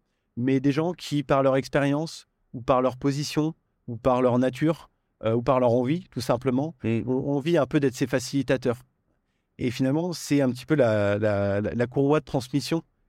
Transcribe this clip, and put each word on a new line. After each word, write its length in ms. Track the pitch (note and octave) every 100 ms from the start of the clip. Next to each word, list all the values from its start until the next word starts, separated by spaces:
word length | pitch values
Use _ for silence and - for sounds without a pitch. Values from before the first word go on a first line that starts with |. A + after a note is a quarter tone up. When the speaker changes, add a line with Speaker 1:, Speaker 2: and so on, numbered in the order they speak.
| _ _ _ -
Speaker 1:
mais 240 | B2+ C3+
des 120 | C#3
gens 220 | C#3 E3
qui, 300 | F3 - D3
par 200 | C#3 C#3
leur 120 | C3+ C3+
expérience, 720 | B2+ D3 C#3 C#3+ D#3+ - - _ _
ou 80 | C3
par 200 | A#2 B2+
leur 160 | B2+ B2+
position, 580 | C#3+ C#3 C#3+ D#3 D#3 - _ _ -
ou 100 | A2+
par 240 | C3+ B2
leur 180 | B2+ B2
nature, 500 | C3 B2+ D3+ E3 - _ _ _
euh, 100 | A2
ou 80 | A#2+
par 180 | B2 B2+
leur 120 | B2
envie, 340 | A#2+ B2 F3 -
tout 100 | B2+
simplement, 540 | A#2 B2 C3+ B2 D#3 -
Speaker 2:
Mm. 240 | A2+ A2+ B2
Speaker 1:
ont 280 | B2+ C#3+ C#3+
envie 220 | D3 E3
un 80 | B2+
peu 140 | D#3
d'être 160 | C#3 B2
ces 120 | C#3
facilitateurs. 720 | C3 - C#3 C3+ C3 B2 A#2 _ _ _ _ _ _ _ -
Et 140 | C3
finalement, 420 | A#2+ C3 D3+ F3+
c'est 280 | D#3+ - C#3+
un 80 | C3
petit 160 | B2 -
peu 100 | D#3
la, 420 | A#2+ G#2+ G2+ G#2
la, 440 | G#2+ G2+ G2+ G2+
la, 120 | G#2
la 140 | A#2 B2
courroie 320 | C#3 C#3 D3+
de 60 | -
transmission 560 | C#3 A#2+ C#3+ C3 E3 - _